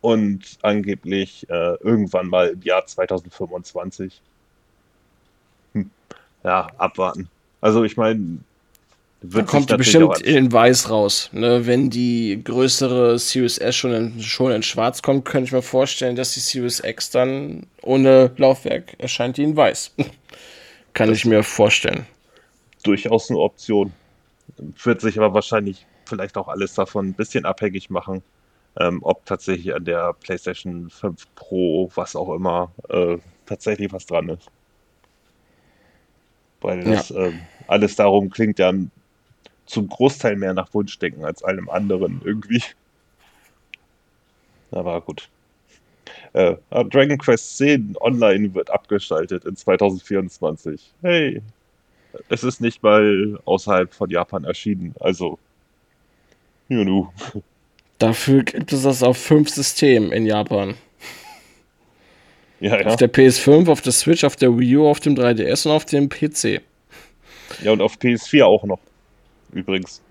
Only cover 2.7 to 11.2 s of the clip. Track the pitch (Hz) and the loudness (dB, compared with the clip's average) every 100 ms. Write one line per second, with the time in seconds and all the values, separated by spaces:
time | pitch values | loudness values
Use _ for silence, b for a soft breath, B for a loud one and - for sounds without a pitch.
2.7 | 92 - - 92 92 87 - 90 90 87 | -2 -2 -6 -4 -4 -8 -14 -12 -12 -12
3.7 | 90 92 - 92 _ _ _ _ _ _ | -12 -12 -12 -14 _ _ _ _ _ _
4.7 | _ _ _ _ _ _ _ _ _ _ | _ _ _ _ _ _ _ _ _ _
5.7 | 104 101 _ _ B B _ 92 90 87 | -8 -8 _ _ B B _ -2 -2 -2
6.7 | - 92 - 92 90 90 _ _ _ 107 | -6 -8 -4 -6 -6 -14 _ _ _ 2
7.7 | 110 110 - 110 113 92 82 - _ _ | 2 0 0 -2 -2 -6 -10 -16 _ _
8.7 | _ _ _ _ _ 90 98 107 147 139 | _ _ _ _ _ -4 -2 0 0 2
9.7 | 135 123 160 160 87 - 139 131 120 120 | 2 6 6 6 4 2 2 4 6 6
10.7 | 127 - 110 101 - | 4 2 0 2 0